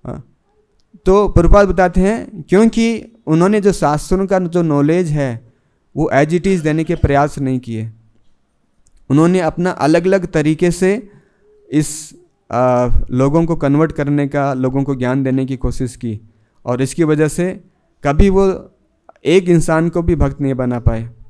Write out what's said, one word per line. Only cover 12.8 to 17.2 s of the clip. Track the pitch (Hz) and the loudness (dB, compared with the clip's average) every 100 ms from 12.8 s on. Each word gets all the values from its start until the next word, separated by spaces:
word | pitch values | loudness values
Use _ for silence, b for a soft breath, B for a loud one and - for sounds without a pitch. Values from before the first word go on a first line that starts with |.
| 123 - - | 2 2 0
लोगों | 127 135 156 165 | 0 2 2 0
को | 165 | -2
कन्वर्ट | 143 143 160 | 0 2 0
करने | - 143 143 143 | -2 -2 -2 -2
का, | 143 139 | -2 -4
लोगों | 131 127 135 | -2 -2 -2
को | 139 | -4
ज्ञान | 135 123 135 | -4 -2 -2
देने | 131 131 131 | -2 -2 -2
की | 131 | -4
कोशिश | 127 120 127 - | -4 -4 -6 -6
की, | 120 107 - _ _ _ | -10 -10 -12 _ _ _
और | - 123 | -8 -4
इसकी | 131 - | -4 -2
वजह | 160 151 | 0 2